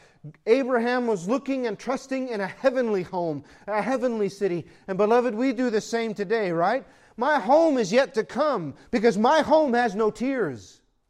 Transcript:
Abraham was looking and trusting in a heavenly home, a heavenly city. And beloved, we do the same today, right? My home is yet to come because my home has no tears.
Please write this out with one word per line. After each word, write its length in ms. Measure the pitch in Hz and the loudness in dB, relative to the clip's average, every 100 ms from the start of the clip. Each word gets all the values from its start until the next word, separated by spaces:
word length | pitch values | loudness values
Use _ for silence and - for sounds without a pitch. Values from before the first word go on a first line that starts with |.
| _ _ 147 - - | _ _ -20 -6 2
Abraham 600 | 254 247 247 240 247 240 | 2 2 0 0 0 0
was 220 | 202 175 | -2 -2
looking 380 | 254 - 269 240 | -2 -2 -4 -4
and 120 | 196 | -6
trusting 500 | - 262 - 262 254 | -6 -6 -4 -6 -4
in 120 | 220 | -6
a 60 | 185 | -6
heavenly 560 | - 269 254 233 202 | -2 0 0 0 0
home, 420 | 180 185 170 143 - - - | -2 -4 -4 -6 -10 -16 -6
a 140 | 208 | -4
heavenly 480 | 202 262 247 226 196 | -2 -2 -2 -2 -4
city. 380 | - 196 175 - - - | -2 -4 -4 -8 -14 -6
And 120 | 190 | 0
beloved, 360 | 208 240 247 | 2 4 2
we 180 | 214 269 | 0 -2
do 180 | 226 247 | 0 0
the 100 | 214 | -2
same 320 | - 233 226 | -2 -4 -4
today, 380 | 208 190 226 196 | -6 -2 -2 0
right? 340 | 165 180 262 202 _ _ - | 0 0 0 -6 _ _ -4
My 220 | 269 285 | 0 0
home 400 | 208 302 330 262 | 4 4 4 2
is 140 | 190 | 2
yet 220 | 240 277 | 2 2
to 100 | 220 | 0
come 500 | 190 220 302 233 151 - - | -4 -2 0 0 -4 -12 -4
because 260 | - 233 196 | 0 2 2
my 260 | 233 311 | 4 4
home 320 | 233 311 294 | 4 4 4
has 200 | 233 240 | 2 0
no 160 | 190 220 | 0 -2
tears. 680 | 214 247 269 170 117 92 _ _ _ | 0 -4 -2 -4 -6 -14 _ _ _